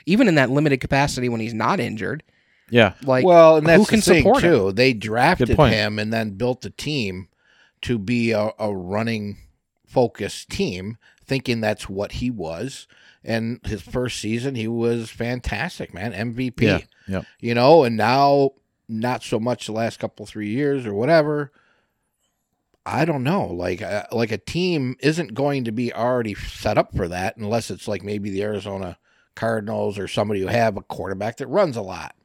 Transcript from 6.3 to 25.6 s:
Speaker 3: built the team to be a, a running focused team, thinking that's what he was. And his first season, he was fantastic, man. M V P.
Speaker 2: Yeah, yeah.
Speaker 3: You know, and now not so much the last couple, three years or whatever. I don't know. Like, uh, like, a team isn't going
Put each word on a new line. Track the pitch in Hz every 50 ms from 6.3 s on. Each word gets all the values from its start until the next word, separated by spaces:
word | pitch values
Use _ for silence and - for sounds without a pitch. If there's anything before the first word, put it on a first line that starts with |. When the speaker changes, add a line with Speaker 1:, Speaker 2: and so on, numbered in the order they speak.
| 98
Speaker 3:
built | 98 120 123 127 -
the | - 107
team | - - - 143 151 143 113 98 92 92 95 - _ _ _ _ _ _ _ _ _ - -
to | - 123 113
be | 98 95 120 120 117 113
a, | 110 104 104 110 - -
a | 107 107 101
running | 95 90 87 98 104 113 117 113 107 104 104 98 - - - _ _ _ _ _ _ _
focused | _ - 135 123 117 - - 104 98 - - - -
team, | - - 196 160 95 87 92 104 120 - _ _ _ _ _
thinking | - 135 135 - - 120 117
that's | 110 107 104 - - -
what | 98 95 101 - -
he | - 120 123
was. | 123 107 85 78 82 85 110 135 - - - _ _ _ _ _ _ _ -
And | - 113 113 113 113 123 - -
his | - 110 98 -
first | - - 123 123 123 - -
season, | - 104 110 120 120 139 135
he | 120 107 110
was | 117 117 117 117 120 117 113 110
fantastic, | - - 117 120 123 123 - - - - 135 180 - - - 82 -
man. | 85 95 117 101
M | 90 110 123 113
V | 120 131 127 117
P. | - 120
Speaker 2:
Yeah, | 107 98 85 - _ _ _ _ -
yeah. | 95 92 - - _ -
Speaker 3:
You | - 117 117
know, | 120 123 135 160 170 143
and | 120 117
now | 110 104 113 123 139 143 143 143 143 139 135 - _ _ _ _ _ _ -
not | 113 110 113 123 127 110 -
so | - - 113
much | 110 123 123 - -
the | - 107
last | 110 117 113 - -
couple, | - 110 _ - 107
three | - - 107 107 104
years | 107 127 147 143 139 139 123
or | 110 101
whatever. | 98 117 139 165 160 151 151 151 147 147 139 _ _ _ _ _ _ _ _ _ _ _ _ _ _ _ _ _ _ _ _ _ _ _ _ _ _ -
I | - 98 117 151
don't | 170 160 139 123
know. | 135 180 202 135
Like, | 90 90 87 87 92 92 87 101
uh, | 87 98 104 - - -
like, | 113 120 107
a | 110 98
team | - - - 165 180 185 175 151 131 123 127 -
isn't | - 143 156 170 170 101 113
going | - 139 147 143 139